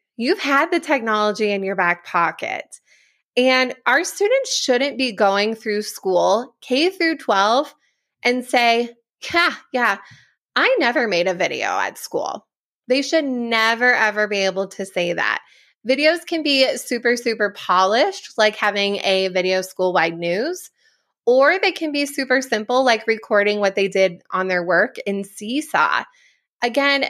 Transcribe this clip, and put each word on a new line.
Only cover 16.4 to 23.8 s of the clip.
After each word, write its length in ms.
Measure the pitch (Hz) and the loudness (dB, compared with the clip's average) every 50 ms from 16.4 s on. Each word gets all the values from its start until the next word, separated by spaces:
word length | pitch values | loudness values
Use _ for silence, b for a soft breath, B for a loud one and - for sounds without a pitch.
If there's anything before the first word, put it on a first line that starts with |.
| 302 | -2
be 340 | 302 277 269 262 247 - | 0 2 2 2 2 0
super, 400 | 240 - - 247 233 240 247 247 | -4 -6 -6 -4 -2 0 0 -2
super 340 | 240 240 247 220 220 214 202 202 | 0 -2 -4 -2 -2 -2 -4 -4
polished, 840 | - - - 185 180 190 190 208 240 302 392 381 - - - - | -6 -4 0 2 2 2 4 2 2 2 0 -2 -6 -12 -8 -2
like 200 | - 214 214 208 | 0 0 0 0
having 400 | - - 208 202 202 202 202 202 | 0 -2 0 0 0 0 -2 -2
a 320 | - - - 190 190 190 190 | -2 -2 0 0 0 0 0
video 340 | 180 185 180 185 185 185 185 | -2 -2 0 0 0 -2 -2
school-wide 560 | 185 - - 185 185 180 180 160 170 165 165 | -4 -4 -2 -2 0 2 2 0 0 -2 -4
news, 520 | 175 170 175 196 240 320 370 370 - - _ _ _ _ _ _ _ _ _ _ - | -4 -4 -2 -2 -2 -4 -6 -8 -12 -18 _ _ _ _ _ _ _ _ _ _ 0
or 340 | - 247 262 269 285 349 381 | 2 4 6 6 4 4 2
they 140 | 381 381 330 | 0 -2 -2
can 180 | - 320 302 | -2 -4 -4
be 140 | 285 285 285 | -2 -2 -4
super 380 | 277 285 - 269 254 254 269 262 | -4 -4 -4 -2 0 0 0 0
simple, 420 | 262 233 214 214 - 247 262 269 | 0 -4 -4 -2 0 0 2 4
like 220 | 262 226 220 - | 4 2 2 0
recording 540 | - 226 208 - - 226 208 202 208 208 208 | -2 -4 -4 -2 0 2 2 4 2 2 0
what 160 | 202 196 190 | 0 0 0
they 120 | 208 | 0